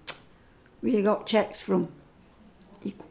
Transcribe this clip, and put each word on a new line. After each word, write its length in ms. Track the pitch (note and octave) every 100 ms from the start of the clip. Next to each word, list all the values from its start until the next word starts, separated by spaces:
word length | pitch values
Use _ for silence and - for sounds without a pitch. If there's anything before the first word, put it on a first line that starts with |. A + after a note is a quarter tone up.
| - - - - - - - -
where 120 | A#3
you 100 | A3
got 240 | G3+ G#3 -
checks 320 | A3 - -
from. 280 | - F#3 E3 - - _ - - - - - -
You 100 | G#3
c-, 40 | - -